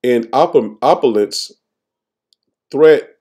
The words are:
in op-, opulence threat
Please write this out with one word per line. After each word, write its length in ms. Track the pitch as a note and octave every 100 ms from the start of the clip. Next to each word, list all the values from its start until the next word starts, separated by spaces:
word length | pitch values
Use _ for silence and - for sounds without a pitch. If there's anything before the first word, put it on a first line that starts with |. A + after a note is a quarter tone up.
in 280 | B2 A#2+ A2+
op-, 440 | B2+ E3 D3 A2+ -
opulence 680 | C3 F3+ C3+ G#2 G#2 - - _ _ _ _ _ _ _ _ _ _ _ _
threat 460 | C#3 D#3 C#3+ - _